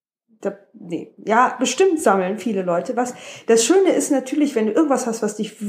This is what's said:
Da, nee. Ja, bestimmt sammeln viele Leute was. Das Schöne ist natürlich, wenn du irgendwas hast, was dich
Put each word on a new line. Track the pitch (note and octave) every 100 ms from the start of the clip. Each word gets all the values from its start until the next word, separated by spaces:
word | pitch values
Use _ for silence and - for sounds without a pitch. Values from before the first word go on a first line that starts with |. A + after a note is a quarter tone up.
| _ _ _ A3+
Da, | G3+ G3 _
nee. | - E3+ E3 - -
Ja, | - A3+ B3+ -
bestimmt | B3 - F#4+ D#4
sammeln | A#3 G3 F#3 G#3+
viele | A#3+ G3
Leute | F3 F3 - A#3
was. | B3 - - - -
Das | A3+
Schöne | - F#4 F#4
ist | - C#4
natürlich, | C4+ C4 D4+ D4 A3+
wenn | A3
du |
irgendwas | A3 D#4 B3+ A#3+
hast, | A3
was | G#3+ G#3+
dich | F#3+ -